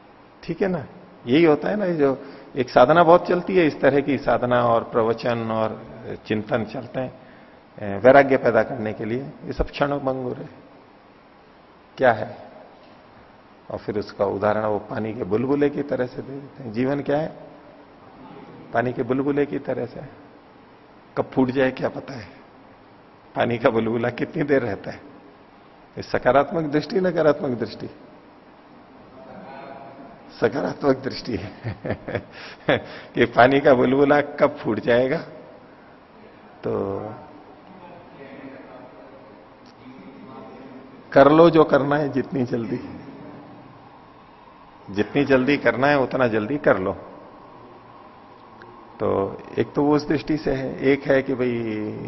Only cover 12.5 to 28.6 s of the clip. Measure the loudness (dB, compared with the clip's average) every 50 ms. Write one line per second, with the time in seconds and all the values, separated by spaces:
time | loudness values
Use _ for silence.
12.5 | -20 -20 -20 -20 -20 -20 -20 -20 -20 -20 -20 -20 -20 -20 -20 -20 -20 -20 -20 -20
13.5 | -20 -20 -14 -12 -12 -10 -8 -6 -6 -6 -6 -6 -4 -2 -2 0 0 0 0 0
14.5 | 0 0 0 -2 -2 -4 -4 -6 -8 -6 -6 -6 -6 -6 -4 -2 -2 -2 0 0
15.5 | 0 2 0 0 0 -2 -6 -4 -4 -4 -4 -6 -8 -12 -14 -12 -14 -14 -16 -18
16.5 | -18 -16 -14 -8 -4 -2 -2 -2 -2 -2 -2 -2 -2 -2 -2 -4 -8 -14 -20 -20
17.5 | -20 -20 -20 -20 -20 -20 -20 -20 -20 -20 -20 -20 -20 -20 -20 -20 -20 -20 -20 -20
18.5 | -20 -20 -12 -6 -4 -2 -2 -2 -2 -4 -4 -2 -2 -2 0 -2 0 -2 -2 -2
19.5 | -4 -8 -6 -6 -6 -6 -8 -10 -12 -14 -16 -16 -18 -20 -20 -20 -20 -20 -20 -20
20.5 | -20 -20 -20 -20 -20 -20 -20 -20 -20 -20 -20 -10 -6 -6 -6 -2 0 0 0 0
21.5 | 2 0 0 0 0 -2 -4 -6 -6 -8 -14 -14 -14 -14 -16 -18 -20 -20 -20 -20
22.5 | -20 -20 -20 -20 -20 -20 -20 -20 -20 -20 -20 -20 -20 -20 -20 -8 -4 -2 -2 0
23.5 | 0 0 0 2 2 2 0 0 -2 -2 -2 -2 -4 -4 -6 -6 -4 -4 0 2
24.5 | 2 0 0 -2 -6 -8 -10 -12 -14 -16 -18 -20 -20 -20 -20 -20 -20 -20 -20 -20
25.5 | -20 -20 -20 -20 -20 -20 -20 -18 -14 -14 -8 -4 -2 0 2 4 4 4 4 2
26.5 | -2 -4 -2 0 0 -2 -2 0 -2 0 0 0 2 2 4 2 2 2 0 -4
27.5 | -4 -4 -6 -8 -10 -12 -14 -16 -16 -18 -20 -20 -20 -20 -20 -20 -20 -20 -20 -20
28.5 | -20 -20